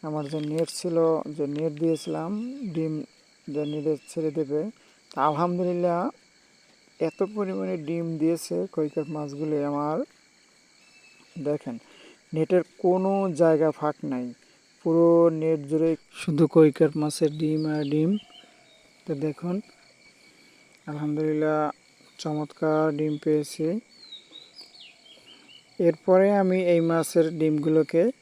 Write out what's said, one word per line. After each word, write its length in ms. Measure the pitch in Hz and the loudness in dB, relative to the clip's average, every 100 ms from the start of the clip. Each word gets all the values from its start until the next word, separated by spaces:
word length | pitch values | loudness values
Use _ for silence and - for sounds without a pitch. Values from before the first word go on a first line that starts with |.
আমার 200 | 156 151 143 | -6 -6 -4
যে 80 | 156 151 | -6 -4
নেট 180 | 156 165 - | -4 -4 -4
ছিল, 180 | 180 165 165 160 - 151 | -2 2 2 2 -2 -6
যে 100 | 143 | -4
নেট 260 | 143 160 147 | -2 -4 -2
দিয়েছিলাম 500 | 165 156 - 156 165 208 240 277 226 | -2 -2 -4 -6 -6 -6 -8 -10 -8
ডিম 200 | 165 160 156 - _ _ _ - | -6 -4 -6 -10 _ _ _ -10
যে 140 | 143 147 | -6 -6
নেটে 220 | 151 147 147 - | -4 -4 -4 -6
ছেড়ে 200 | - 156 | -6 -4
দেবে, 300 | 147 139 151 196 - _ _ _ | -4 -4 -4 -4 -10 _ _ _
তা 80 | - 143 | 0 0
আলহামদুলিল্লাহ 720 | 147 175 175 180 175 175 170 226 - _ _ _ _ _ _ _ _ | 2 0 0 -2 0 0 0 -4 -8 _ _ _ _ _ _ _ _
এত 200 | 160 - 196 214 | -6 -2 -4 -4
পরিমাণে 400 | 196 190 190 185 147 | -6 -4 -4 -6 -4
ডিম 180 | 170 165 160 | -4 -4 -2
দিয়েছে 380 | 160 165 - 175 190 - | 0 -2 -4 -4 -4 -4
কৈকাট 320 | 151 160 151 151 | -4 -4 -6 -8
মাছগুলি 420 | 147 143 156 147 143 | -8 -6 -4 -2 -2
আমার। 280 | 143 147 160 294 _ _ _ _ _ _ _ _ _ _ _ _ - 143 | -2 -2 -4 -6 _ _ _ _ _ _ _ _ _ _ _ _ -8 -4
দেখেন, 280 | 147 - 117 - - - - _ | -4 -6 -12 -16 -20 -20 -20 _
নেটের 300 | 156 160 180 160 - | -4 2 2 0 -2
কোনো 340 | 185 185 190 196 196 151 | 0 2 2 0 0 2
জায়গা 280 | 165 156 156 | 4 4 2
ফাঁক 240 | 147 151 - 151 | 0 -4 -4 -6
নাই, 140 | 127 123 117 _ _ _ _ | -6 -6 -12 _ _ _ _
পুরো 260 | 170 165 170 170 170 | 0 4 6 6 6
নেট 300 | 160 160 160 139 | 2 -2 -2 -2
জুড়ে 220 | 156 165 160 _ - | 0 0 -2 _ -8
শুধু 220 | - 147 156 | -4 2 4
কৈকাট 440 | 165 156 135 160 156 | 8 6 6 2 2
মাছের 300 | 151 - 156 151 | -4 0 -2 0
ডিম 240 | 156 156 156 | -2 -2 -2
আর 100 | 151 143 | -2 -2
ডিম। 200 | 151 160 208 - - - _ _ _ _ _ - | 0 2 0 -4 -20 -20 _ _ _ _ _ -8
তো 60 | 147 | -6
দেখুন, 400 | 151 147 175 185 - _ _ _ _ _ _ _ _ _ _ _ - | -4 -6 -6 -6 -8 _ _ _ _ _ _ _ _ _ _ _ -12
আলহামদুলিল্লাহ 720 | 147 151 151 156 151 151 156 151 - _ _ _ - | -6 -4 -2 -2 0 0 0 -2 -6 _ _ _ -12
চমৎকার 680 | 160 151 147 - 156 156 156 147 | -6 -4 -6 -2 0 2 2 0
ডিম 160 | 156 147 | -2 -2
পেয়েছি। 500 | 156 151 147 - 156 208 - - - - _ - - - 50 - - - - - - - - - _ - | 0 0 0 -4 -4 -4 -8 -20 -20 -20 _ -20 -20 -20 -20 -20 -20 -20 -20 -20 -20 -20 -20 -20 _ 2
এরপরে 480 | 175 160 - 185 196 202 | 2 2 4 6 6 4
আমি 180 | 190 185 180 | 2 2 4
এই 80 | 170 | 4
মাছের 440 | 165 165 156 170 160 165 | 4 0 2 2 2 2
ডিমগুলোকে 640 | 156 151 151 156 151 165 214 - | 0 2 2 2 2 2 2 0